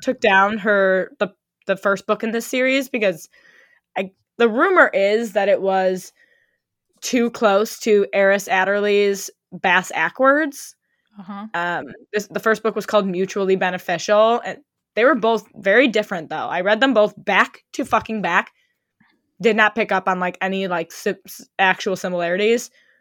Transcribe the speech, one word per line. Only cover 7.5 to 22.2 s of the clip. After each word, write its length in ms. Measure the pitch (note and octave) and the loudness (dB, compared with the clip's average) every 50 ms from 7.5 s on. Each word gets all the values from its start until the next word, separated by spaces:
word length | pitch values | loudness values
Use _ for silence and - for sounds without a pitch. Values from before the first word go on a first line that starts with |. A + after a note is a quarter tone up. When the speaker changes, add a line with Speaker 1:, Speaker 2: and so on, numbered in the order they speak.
| G3 G3 A3+ A3+ - - | 4 2 0 -2 -6 -4
Speaker 1:
to 260 | - A3+ G#3 G3+ G3 G3 - | 0 2 4 4 2 2 0
Eris 340 | G3 G3 G3 G3 G3+ G3 | 2 2 2 2 0 0
Adderley's 840 | - - F#3 F#3+ G3 G3+ G#3 G3+ G#3 G3+ G3+ G3+ G3+ G3 G3 - - - _ _ _ | -2 0 0 2 0 0 0 0 2 2 2 2 0 -2 -4 -8 -14 -16 _ _ _
Bass 400 | F3+ E3+ - F#3+ F3 F#3 F#3 - - | -10 -2 0 2 2 2 0 -2 -4
Ackwards. 800 | D3+ D#3+ E3+ - - C4 C4+ C#4 D4+ D#4+ C#4 - - - - - _ _ _ _ _ _ _ G#3+ G3+ | -4 -4 -4 -2 2 2 4 4 2 0 -2 -6 -12 -18 -20 -20 _ _ _ _ _ _ _ _ -20
Speaker 2:
Uh-huh. 280 | F3+ G#3 G3+ G3+ G#3+ G#3+ - | -20 -18 -16 -16 -14 -8 -6
Speaker 1:
Um, 320 | E3+ F3 F3 F3 D3+ C#3+ B2+ - - - _ - | -4 -4 -2 -4 -6 -6 -10 -16 -20 -14 _ -8
this, 140 | G#3 G3+ | -8 -6
the 120 | - D#3 G3+ | -6 -8 -4
first 220 | - A3 A3 - - | -2 -2 -2 0 -2
book 120 | A3 G3+ | -6 -6
was 100 | G#3+ G3 | -6 -4
called 220 | - G#3+ G#3 G3 | 0 0 0 0
Mutually 480 | G3 F3 F3+ F#3+ F#3+ - G#3 G3 F#3+ F#3+ | 0 -2 -4 -4 -4 -4 -4 -2 0 0
Beneficial, 840 | F#3 F#3+ F3+ F3+ F3+ - - F3 E3 - - G#3 G#3+ A3 A3+ A#3+ - - | 0 0 -2 -4 -6 -6 -6 -6 -4 0 2 2 4 4 4 2 -2 -4
and 140 | F#3+ - - _ _ _ _ _ _ - | -8 -12 -14 _ _ _ _ _ _ -2
they 80 | G#3 A#3 | 2 2
were 120 | C#4 D#4+ | 4 4
both 300 | G#3+ G#3+ A3+ A3+ G#3+ A3 _ - | 2 2 0 0 -2 -4 _ -14
very 320 | - - G3 G3+ B3 C#4+ | -6 0 2 4 4 4
different, 420 | B3 G3 G#3+ G#3 - G3 E3+ D3+ - | 4 2 -2 -4 -4 -6 -10 -8 -8
though. 60 | D#3 D3+ A2+ | -8 -6 -6
I 140 | - - F3 | -4 -4 -2
read 180 | F3+ G3+ G#3+ G#3+ | 0 0 0 2
them 140 | C4+ C4+ A#3 | 2 2 4
both 200 | G#3+ G#3+ G#3 - | 4 2 2 0
back 460 | - - G#3 F#3+ G3 A#3 - - - _ _ - | -6 -4 0 2 2 2 2 -2 -20 _ _ -8
to 100 | - C4 | -8 -4
fucking 360 | - B3 G#3+ - - A3 G#3+ | -2 -2 -2 -2 -2 -8 -4
back. 300 | F3+ E3+ F3 G3 A3+ - _ _ _ _ _ _ _ _ _ _ _ _ _ _ _ _ _ - | -2 0 0 0 -2 -2 _ _ _ _ _ _ _ _ _ _ _ _ _ _ _ _ _ -2
Did 140 | F#3 A3+ G#3 | 0 2 4
not 180 | A3 G#3+ G#3+ - | 4 2 2 2
pick 160 | A#3 G#3 G3+ | -2 -2 -2
up 160 | G3 F#3+ F#3 | -2 -2 -2
on, 120 | F#3+ F#3 F3+ | -2 -2 -2
like, 180 | F3+ F3+ F3+ - | -2 -6 -4 -4
any, 260 | F#3+ F#3+ F#3+ F#3+ G3 | -6 -4 -4 -4 -4
like, 240 | F3+ F3+ E3 E3+ - | -4 -4 -6 -6 -8
si-, 240 | - - - E3 D#3 - _ | -10 -8 -6 -8 -8 -8 _
s-, 220 | - - - - _ _ | -20 -20 -20 -20 _ _
actual 380 | - F#3+ F#3 F#3 - - G#3 F#3 | 0 2 2 0 0 -2 -6 -6
similarities 720 | F3+ - F#3 F3+ F3 | -6 -6 -6 -4 -4